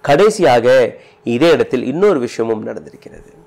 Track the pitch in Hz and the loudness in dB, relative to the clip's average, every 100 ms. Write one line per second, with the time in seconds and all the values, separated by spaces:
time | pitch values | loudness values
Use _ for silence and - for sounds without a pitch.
0 | - 151 208 208 165 123 117 131 117 - | 0 2 2 2 2 2 4 4 2 -4
1 | - _ - 117 165 139 110 127 120 147 | -20 _ -6 0 2 2 0 -4 -6 0
2 | 208 160 117 - 113 110 113 110 78 - | 0 0 -4 -6 -6 -6 -8 -14 -16 -20
3 | - - - - | -20 -20 -20 -20